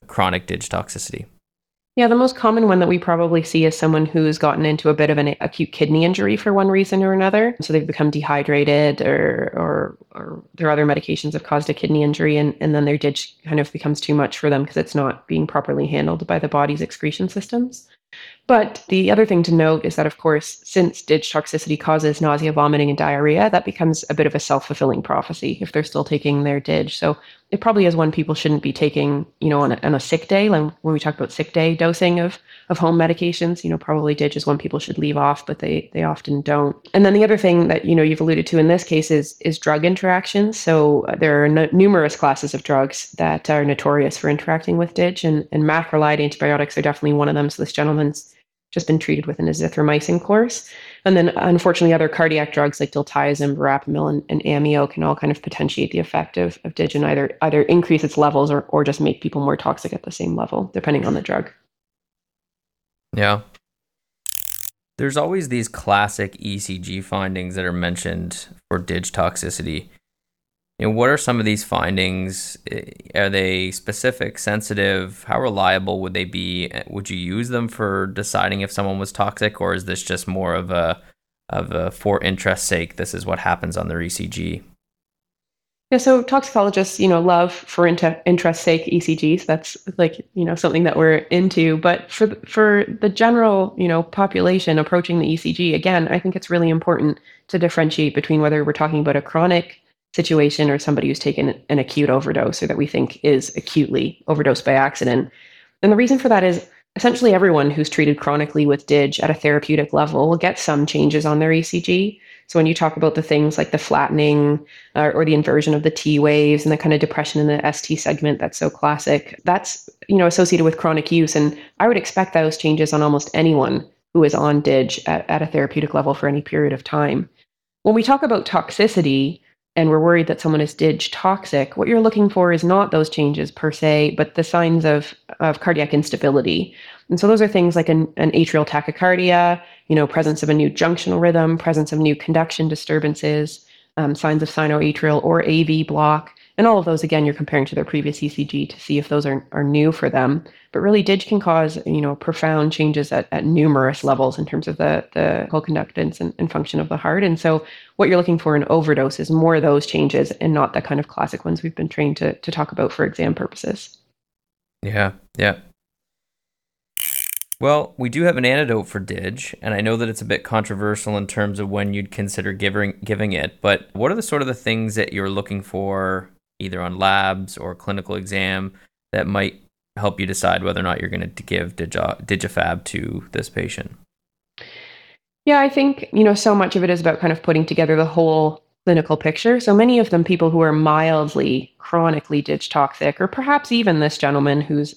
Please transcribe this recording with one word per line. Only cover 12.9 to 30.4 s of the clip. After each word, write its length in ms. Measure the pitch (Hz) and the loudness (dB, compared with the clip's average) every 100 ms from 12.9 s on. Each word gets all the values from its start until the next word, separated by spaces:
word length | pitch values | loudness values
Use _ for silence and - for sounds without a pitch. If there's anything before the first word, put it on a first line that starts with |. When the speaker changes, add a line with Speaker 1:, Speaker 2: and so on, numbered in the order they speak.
| 147 | 0
Speaker 2:
dig 220 | 147 139 - _ 156 | -2 -4 -8 _ -4
kind 140 | 151 | -2
of 120 | 143 | -2
becomes 300 | 160 147 147 | -4 -4 -4
too 140 | - 147 | 0 0
much 240 | 139 - | 0 -2
for 100 | 151 | -2
them 160 | 139 143 | 0 -2
'cause 120 | - | -4
it's 180 | 156 147 | -4 -2
not 320 | 135 - - | -4 -4 -6
being 180 | 165 156 | -4 -2
properly 400 | 151 147 143 143 | -4 -4 -4 -2
handled 400 | 147 151 165 165 | -2 -2 -4 -2
by 140 | 170 | -2
the 80 | 151 | -2
body's 340 | 147 143 147 | 0 0 -2
excretion 480 | 160 - 156 - 185 | -6 -6 -8 -4 -6
systems. 580 | 202 196 240 247 254 - _ _ - - - - | -6 -6 -4 -4 -6 -20 _ _ -20 -20 -8 2
But 380 | 240 214 - - | 2 2 -4 -2
the 200 | 190 190 | 0 4
other 160 | 208 220 | 4 4
thing 180 | 180 | 4
to 100 | 170 | 4
note 320 | 165 156 160 - | 4 4 2 0
is 100 | 160 | -2
that, 100 | 156 | -2
of 120 | - | -2
course, 440 | 165 151 - - - | 0 0 -2 -14 -4
since 360 | 190 170 - | 0 0 0
dig 200 | - 156 | 0 0
toxicity 580 | - 151 - 156 - 151 | 0 -4 -4 -6 -4 -4
causes 400 | - 156 151 147 | 0 2 2 0
nausea, 320 | 156 147 156 | 0 0 0
vomiting, 380 | 151 147 147 147 | 2 2 4 2
and 80 | 143 | 0
diarrhea, 520 | 156 143 151 160 214 | 0 2 2 4 4
that 140 | 208 | 2
becomes 400 | - - 160 156 - | -2 -2 0 0 -2
a 40 | |
bit 120 | 147 151 | 0 0
of 100 | 147 | 0
a 40 | |
self-fulfilling 640 | - 139 - - 139 - | -2 -2 -2 -2 -2 -2
prophecy 560 | - 139 - 160 139 - | -2 -4 -4 -6 -8 -8
if 100 | 185 | -6
they're 120 | 151 | -4
still 200 | 156 147 | -4 -4
taking 400 | 147 151 147 143 | -4 -2 0 0
their 160 | 143 143 | 0 -2
dig. 300 | 139 156 151 | -2 -2 -2
So 260 | - 160 151 - - _ | -2 -2 -2 -8 -20 _
it 100 | 202 | -4
probably 240 | 233 208 180 | 0 4 4
is 100 | 165 | 4
one 160 | 156 | 0
people 240 | 156 151 151 | 0 -4 -2
shouldn't 280 | 160 151 | -2 -2
be 100 | 143 | -2
taking, 520 | 131 151 147 143 143 - - | -2 -2 0 -2 -2 -6 -4
you 80 | 156 | 0
know, 140 | 147 | 2
on 120 | 139 | 2
a, 60 | 117 | 0
on 120 | 151 143 | 0 -2
a 40 | |
sick 280 | - 165 - | 0 -4 0
day. 220 | 196 | 0